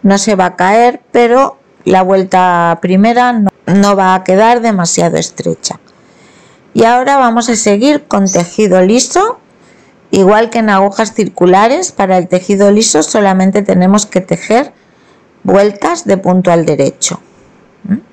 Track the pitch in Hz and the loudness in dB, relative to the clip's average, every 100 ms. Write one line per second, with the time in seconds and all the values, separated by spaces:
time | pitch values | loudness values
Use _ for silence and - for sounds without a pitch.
0 | 202 196 220 196 180 180 185 220 240 247 | 2 0 0 0 -2 0 0 2 2 -2
1 | _ - 233 247 269 - _ _ - 185 | _ 0 2 2 0 -4 _ _ 0 0
2 | 185 196 190 185 185 175 170 165 180 190 | 2 0 0 0 2 0 0 -2 0 0
3 | 220 233 247 233 196 _ - 190 202 196 | 2 2 0 0 -4 _ -2 0 2 2
4 | 185 185 185 185 220 240 226 196 170 - | 0 0 0 2 2 2 0 -2 -2 -2
5 | 170 160 160 - - 80 - - _ _ | -2 -2 -6 -8 -8 -6 -10 -12 _ _
6 | _ _ - _ _ _ _ - 226 247 | _ _ -20 _ _ _ _ 0 2 2
7 | 262 277 247 233 233 226 214 202 269 294 | 0 0 0 0 -2 -2 0 0 0 0
8 | - 202 196 175 170 - 214 185 185 240 | -2 -2 0 0 -2 -2 0 2 2 0
9 | - 349 427 508 _ _ _ _ _ _ | 0 -2 -2 -6 _ _ _ _ _ _
10 | _ 190 185 214 226 233 220 196 202 196 | _ 0 2 2 0 -2 0 0 0 -2
11 | 220 - 196 - 180 190 226 294 359 - | -6 -4 -6 0 2 4 2 0 -4 -4
12 | 190 185 175 185 185 196 202 208 233 311 | 0 0 0 -4 -2 0 2 2 0 -2
13 | 302 226 196 190 190 208 202 185 185 208 | 0 0 0 2 0 -2 -2 0 2 0
14 | - 185 185 170 - 220 196 _ _ _ | 0 -6 -4 -8 -2 -2 -2 _ _ _
15 | _ _ _ _ - 190 208 208 - 339 | _ _ _ _ 0 2 2 -2 -6 -6
16 | 202 190 180 185 180 170 160 143 135 - | -2 -2 0 0 2 0 0 -2 -2 -4
17 | - - _ _ _ _ _ _ 208 226 | -8 -8 _ _ _ _ _ _ -6 -6
18 | - | -6